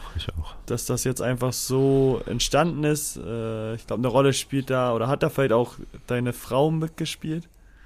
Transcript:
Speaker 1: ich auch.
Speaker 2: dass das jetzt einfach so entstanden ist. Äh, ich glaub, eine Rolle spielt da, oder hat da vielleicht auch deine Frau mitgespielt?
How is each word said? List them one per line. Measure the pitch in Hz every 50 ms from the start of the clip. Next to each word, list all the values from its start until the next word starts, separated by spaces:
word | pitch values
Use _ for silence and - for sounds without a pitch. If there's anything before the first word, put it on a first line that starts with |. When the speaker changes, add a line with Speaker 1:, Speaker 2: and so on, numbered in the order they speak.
| - - -
Speaker 1:
ich | - - -
auch. | - 82 78 - - - - -
Speaker 2:
dass | - 123 -
das | - 131 120 -
jetzt | 127 127 -
einfach | - 120 127 120 123 127 120
so | - - - 131 131 135 139 139 135 135 131 127 - - -
entstanden | 101 120 - - - 139 156 175 - 139 151
ist. | 151 151 147 147 - - -
Äh, | - 85 113 117 113 113 113 110 107 110 113
ich | 113 - -
glaub, | 117 107
eine | 123 127
Rolle | 110 131 139 139
spielt | 131 - - - - 139 131 -
da, | 131 131 127 123 117
oder | 113 110 123
hat | 139 147 -
da | 156
vielleicht | - - 139 131 110
auch | 117 123 - - - - - - - -
deine | - 123 123 120 123 120
Frau | - - - 123 131 143 160
mitgespielt? | 160 160 160 160 - - 160 156 - - - 156 156 165 170 - - - - - - - -